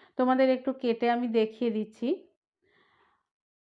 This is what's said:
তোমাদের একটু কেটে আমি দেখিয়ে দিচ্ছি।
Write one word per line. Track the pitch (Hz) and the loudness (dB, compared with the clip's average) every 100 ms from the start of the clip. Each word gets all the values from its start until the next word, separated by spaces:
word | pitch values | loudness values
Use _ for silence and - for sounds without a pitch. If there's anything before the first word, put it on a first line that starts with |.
| - - | -12 -2
তোমাদের | 254 262 262 | 0 4 2
একটু | 254 262 262 | 2 -2 -4
কেটে | 247 226 240 | -4 -2 0
আমি | 240 247 226 | 0 0 0
দেখিয়ে | 220 220 240 | 0 -2 -4
দিচ্ছি। | 214 214 - 240 381 - _ _ _ _ _ _ _ _ _ _ _ _ _ | -2 -6 -6 -4 -4 -8 _ _ _ _ _ _ _ _ _ _ _ _ _